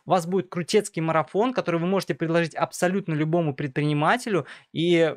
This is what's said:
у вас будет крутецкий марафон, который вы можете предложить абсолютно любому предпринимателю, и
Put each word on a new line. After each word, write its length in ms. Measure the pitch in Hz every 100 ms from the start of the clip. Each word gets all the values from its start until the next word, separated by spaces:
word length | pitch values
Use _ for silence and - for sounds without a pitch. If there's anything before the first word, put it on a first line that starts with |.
| -
у 40 |
вас 140 | 180 165
будет 220 | 190 180
крутецкий 520 | 175 170 214 208 -
марафон, 520 | 160 160 156 190 247
который 260 | 247 175 170
вы 60 | 175
можете 280 | 190 -
предложить 400 | 156 160 170 165
абсолютно 600 | - 160 - 180 190 -
любому 400 | 156 156 170 160
предпринимателю, 920 | 139 147 151 151 147 160 240 247 185 - - _
и 440 | - 170 170 160